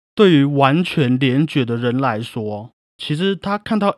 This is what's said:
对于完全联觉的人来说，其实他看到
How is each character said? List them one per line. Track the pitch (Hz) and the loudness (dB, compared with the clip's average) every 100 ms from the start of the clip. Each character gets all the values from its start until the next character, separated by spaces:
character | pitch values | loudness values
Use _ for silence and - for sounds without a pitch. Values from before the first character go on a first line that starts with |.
| _ | _
对 | - 202 151 | 2 4 6
于 | 139 | 4
完 | 143 135 151 | 2 2 2
全 | 180 - 127 127 | 0 0 0 2
联 | 135 131 156 | 2 2 0
觉 | 147 117 | 0 -2
的 | 117 | -2
人 | 120 123 | -2 -2
来 | 135 110 | -2 -4
说， | 117 - 107 104 117 _ _ _ | -6 -8 -8 -8 -12 _ _ _
其 | - 151 | -8 -4
实 | 190 196 | -4 -4
他 | 202 208 | -6 -6
看 | - 214 | -4 -2
到 | 202 | 0